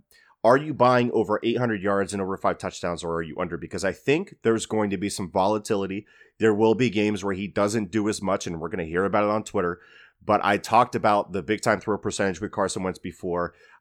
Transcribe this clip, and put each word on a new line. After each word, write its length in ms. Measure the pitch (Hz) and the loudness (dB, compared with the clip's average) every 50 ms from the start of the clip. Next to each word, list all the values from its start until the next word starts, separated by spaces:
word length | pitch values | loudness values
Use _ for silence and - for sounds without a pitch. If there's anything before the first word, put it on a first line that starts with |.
| _ _ _ _ _ _ _ _ | _ _ _ _ _ _ _ _
are 140 | - 113 127 | 4 6 6
you 160 | 143 151 156 143 | 6 4 0 0
buying 380 | - 123 123 127 123 123 120 | 4 4 6 6 4 4 2
over 260 | - 113 107 98 104 104 - | 2 0 2 2 0 0 2
eight 140 | 113 117 | 0 0
hundred 240 | 117 123 117 110 98 | 0 0 0 -2 0
yards 320 | 87 101 98 98 98 90 101 | 0 0 2 2 0 -2 -2
and 80 | 101 | -4
over 160 | 95 92 95 | -4 -4 -4
five 200 | - - 98 87 | -2 0 -2 0
touchdowns, 460 | - - 92 - - - 87 87 80 - | -2 -4 -8 -6 -6 -4 -4 -4 -4 -4
or 120 | 85 82 | -4 -4
are 60 | 82 | -4
you 140 | 82 78 71 | -4 -6 -6
under? 200 | - 92 85 85 | -6 -6 -6 -6
Because 260 | 76 85 82 - 92 92 | -8 -8 -8 -6 -4 -2
I 80 | 95 | -4
think 440 | 90 - - - 143 165 202 - - - | -4 -2 -2 -2 0 0 -2 -8 -10 -4
there's 240 | - 113 113 110 - | 0 0 0 0 -2
going 240 | - 113 107 104 101 | -2 -2 -2 0 0
to 60 | 98 | -2
be 120 | 92 101 101 | -2 -4 -4
some 200 | - - 101 82 | -6 -6 -8 -4
volatility. 760 | 76 98 92 101 107 107 104 - 113 98 98 92 95 104 - _ _ - - _ _ - | 0 0 2 2 0 0 -2 -2 -2 -2 -2 -4 -6 -8 -10 _ _ -20 -20 _ _ 2
There 140 | 110 110 104 | 2 2 4
will 220 | 101 110 110 113 | 4 4 4 4
be 140 | 101 127 117 | 4 2 0
games 360 | 92 107 104 107 104 95 95 | 2 2 0 0 0 -2 -4
where 80 | 98 95 | -4 -4
he 120 | 92 101 | -4 -6
doesn't 440 | 95 - 104 101 101 107 117 104 87 | -4 -2 0 0 0 0 -2 -2 -2
do 160 | 90 110 101 | -2 0 0
as 140 | 107 104 - | 0 -2 -2
much, 260 | 101 95 95 101 - | -2 -2 -2 -2 -2
and 140 | 101 85 80 | -6 -8 -8
we're 80 | 78 82 | -6 -6
gonna 160 | 80 92 85 | -6 -6 -4
hear 180 | 78 82 87 98 | -2 0 0 0
about 220 | 98 90 104 104 | 2 2 2 2
it 40 | 104 | 2
on 120 | 107 107 104 | 0 -2 -4
Twitter. 380 | - - 104 90 87 85 - _ - - - - _ _ _ - | -4 -2 -2 -2 -2 -4 -6 _ -20 -20 -20 -20 _ _ _ 0
But 140 | - 104 101 | 2 2 2
I 140 | - 98 104 | 4 2 0
talked 380 | 101 - - 113 113 123 120 - | 0 0 2 4 4 4 4 2
about 380 | 113 98 110 104 104 - - 90 | 0 2 2 2 2 0 -2 -6
the 100 | 98 78 | -6 -2
big 160 | - 107 98 | -2 -2 0
time 220 | - 120 107 92 | 0 0 0 0
throw 160 | - 113 104 | 0 -2 -4
percentage 420 | 98 - 107 - - 104 98 90 - | -2 -4 -4 -2 -2 -2 -2 -2 -4
with 120 | 107 98 - | -6 -6 -2
Carson 300 | - 98 92 - 104 92 | -2 -2 -2 -2 -4 -4
Wentz 160 | 92 90 - | -4 -6 -6
before. 540 | - 92 85 - - 92 87 87 87 85 - _ _ _ - _ | -10 -12 -10 -8 -6 -4 -2 -2 -2 -4 -6 _ _ _ -20 _